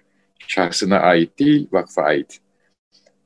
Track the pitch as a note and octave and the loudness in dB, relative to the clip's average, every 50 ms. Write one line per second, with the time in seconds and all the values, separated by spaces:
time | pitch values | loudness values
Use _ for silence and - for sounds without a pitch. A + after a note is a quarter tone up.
0 | - _ _ _ _ _ _ - - - - G2 F2+ F2 E2+ - G#2+ F#2 G2+ F2 | -18 _ _ _ _ _ _ -20 -16 -8 -4 -4 -2 -2 -4 -4 -2 0 0 2
1 | E2 F2+ F2+ - E2+ - _ - C#3+ D3 D3+ D3 - - - F#2 - - - - | 2 4 2 2 2 -2 _ -2 0 2 2 0 0 -2 -4 -4 -4 -4 -4 -2
2 | C#2+ D2+ D2+ - - - - - _ _ _ _ _ _ _ _ _ _ _ _ | -2 0 -2 -2 -4 -8 -14 -20 _ _ _ _ _ _ _ _ _ _ _ _
3 | _ _ _ _ _ | _ _ _ _ _